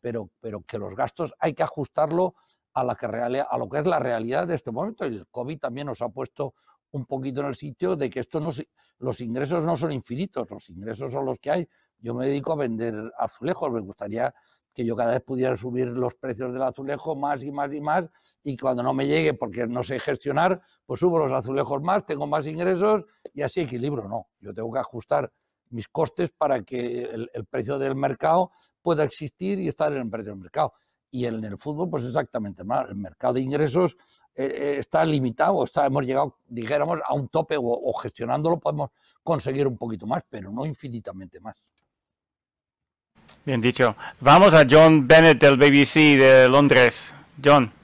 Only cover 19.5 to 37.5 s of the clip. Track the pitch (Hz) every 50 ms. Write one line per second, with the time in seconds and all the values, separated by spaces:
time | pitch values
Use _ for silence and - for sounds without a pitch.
19.5 | - 120 120 113 120 127 123 - 139 127 - - 143 127 - 139 139 143 165 185
20.5 | 185 175 _ _ _ _ _ _ 131 117 165 180 170 165 156 135 131 131 120 117
21.5 | 135 139 143 - 143 139 147 170 190 208 - _ 160 139 147 147 147 156 143 147
22.5 | 156 160 175 185 190 175 190 214 214 208 214 _ _ _ _ - _ 139 143 139
23.5 | - - 170 127 120 120 117 139 147 113 104 98 104 117 - _ _ _ - 104
24.5 | 104 101 110 117 120 135 120 - - 120 - _ 143 147 135 117 _ _ _ _
25.5 | _ _ _ _ 123 120 110 - _ - 160 147 _ - 175 160 _ _ 156 147
26.5 | 139 127 101 - 131 123 120 120 120 123 123 - 107 113 117 120 _ 120 104 _
27.5 | - 131 113 104 139 139 135 139 135 135 139 131 131 - - 156 160 180 185 180
28.5 | _ _ _ _ _ _ _ 175 170 151 151 139 - - 156 139 _ _ 185 190
29.5 | 202 190 190 160 147 _ 160 151 147 139 123 113 98 110 107 104 101 95 92 92
30.5 | _ 147 156 131 _ _ _ _ _ _ _ _ - 127 123 120 113 113 110 107
31.5 | 98 95 - 147 151 147 175 170 151 147 120 127 117 151 143 - _ 123 107 101
32.5 | 92 _ 87 98 120 139 127 - 98 101 101 92 - _ - 127 123 127 131 131
33.5 | 139 147 156 147 117 170 185 160 - _ _ _ _ _ _ _ _ - 131 139
34.5 | - - 143 143 143 139 123 _ - 160 160 165 151 147 131 127 113 _ 156 165
35.5 | 196 175 131 - _ - 143 139 135 139 135 123 131 135 143 - - _ _ _
36.5 | 120 117 117 110 143 147 147 160 170 156 - - 135 143 139 120 _ 160 147 -